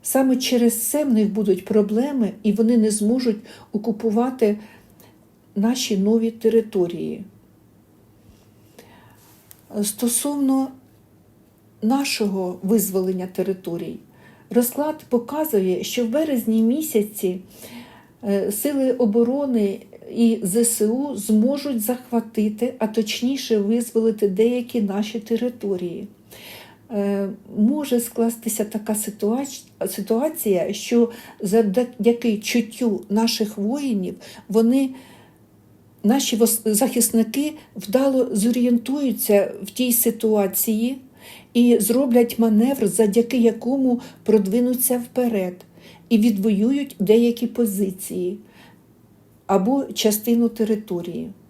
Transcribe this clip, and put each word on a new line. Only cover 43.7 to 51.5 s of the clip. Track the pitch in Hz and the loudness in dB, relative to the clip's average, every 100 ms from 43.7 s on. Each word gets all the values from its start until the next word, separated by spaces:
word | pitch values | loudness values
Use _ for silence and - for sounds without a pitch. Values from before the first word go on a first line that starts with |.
| 269 262 240 - - | 0 0 0 -4 -10
продвинуться | - 214 190 226 247 247 - 247 | 2 2 2 0 0 0 0 -2
вперед | 240 - 247 208 185 180 - - - - - | -2 -2 0 0 -4 -8 -20 -20 -20 -20 0
і | 226 | 4
відвоюють | 226 202 214 196 220 285 277 - | 4 2 0 2 2 0 -4 -4
деякі | 196 226 240 233 226 | 4 4 4 0 -4
позиції | - 233 190 196 190 - 180 180 208 - - - - _ _ _ _ _ _ - | -2 -2 0 -4 -4 -8 -6 -6 -8 -14 -20 -20 -20 _ _ _ _ _ _ -2
або | 196 190 277 | 0 2 0
частину | 269 - 214 214 240 233 233 | -2 -2 0 0 0 2 2
території. | 233 214 214 - 175 175 165 165 - _ | 0 -2 -2 -4 -8 -6 -10 -10 -14 _